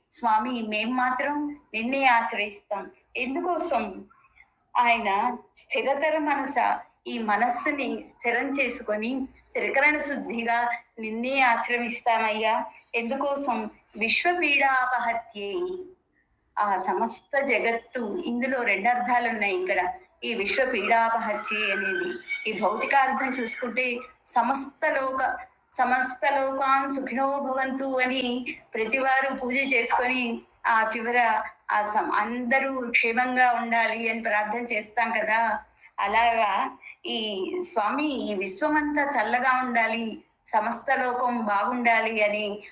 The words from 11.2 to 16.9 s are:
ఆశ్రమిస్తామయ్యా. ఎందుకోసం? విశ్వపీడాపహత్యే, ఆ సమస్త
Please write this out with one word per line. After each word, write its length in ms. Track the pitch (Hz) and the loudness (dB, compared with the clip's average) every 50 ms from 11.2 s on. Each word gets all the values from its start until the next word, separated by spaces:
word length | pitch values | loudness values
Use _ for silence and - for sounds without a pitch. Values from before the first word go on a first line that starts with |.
| 240 262 277 277 | -4 -2 2 4
ఆశ్రమిస్తామయ్యా. 1200 | 262 247 233 226 - - 240 240 240 226 - - - 247 226 226 226 214 214 214 220 220 220 254 - - - - - _ - | 4 4 4 2 0 0 -2 -2 -2 -2 -6 -4 0 2 2 2 2 0 0 0 0 2 2 0 -2 -4 -10 -18 -14 _ -6
ఎందుకోసం? 760 | 233 233 233 269 277 285 285 277 277 277 262 233 226 220 214 - - _ _ - | -4 -2 -2 -2 -2 -2 -2 -2 -2 -2 -2 -2 -2 -2 -6 -10 -14 _ _ -8
విశ్వపీడాపహత్యే, 1800 | 214 214 226 - - - 349 359 349 330 294 277 269 277 269 262 254 254 254 254 240 240 233 233 226 - - - 208 202 202 196 175 180 180 185 185 - - - _ _ _ _ _ _ _ _ _ _ _ - - | -4 0 0 2 2 2 2 2 2 2 2 2 4 4 4 2 2 2 2 0 0 0 0 -2 -4 -6 -10 -10 -10 -8 -6 -4 -4 -4 -4 -6 -8 -12 -14 -18 _ _ _ _ _ _ _ _ _ _ _ -4 -2
ఆ 180 | 208 208 196 | 0 0 0
సమస్త 640 | 180 - - | 0 0 0